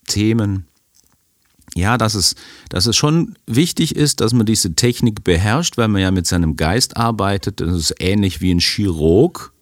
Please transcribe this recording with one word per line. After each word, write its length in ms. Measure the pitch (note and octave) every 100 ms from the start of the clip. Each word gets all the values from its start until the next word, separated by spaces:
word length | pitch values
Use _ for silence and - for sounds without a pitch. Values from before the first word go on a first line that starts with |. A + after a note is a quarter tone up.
| -
Themen, 580 | G2+ G#2+ A2+ G2+ G2 E2+ _ _ _ _ _ _ _ _ _ - -
ja, 220 | G2 A#2+
dass 180 | A2 G#2
es, 200 | - - - - -
dass 160 | F#2 A2+
es 120 | -
schon 380 | D3+ E3 - - -
wichtig 500 | A#2 F3 - D#3 -
ist, 240 | D3 -
dass 140 | A2
man 120 | A#2+ A2
diese 280 | A2 F#2 D#2+
Technik 480 | B2 - A#2+ G#2
beherrscht, 540 | - F2 G#2 C3+ F3 -
weil 100 | A2
man 140 | G2
ja 100 | F#2
mit 160 | F#2+ E2
seinem 300 | F2+ E2 C#2
Geist 400 | D#2+ A2+ - -
arbeitet. 640 | A#2 G#2+ G2 G2+ G2+ G2
Das 120 | E2
ist 220 | F2+ D#2 -
ähnlich 420 | F#2 G#2 G2 -
wie 120 | F#2
ein 60 | F2
Chirurg 920 | - - G2+ D#2+ D#2 F#2+ F3 - - _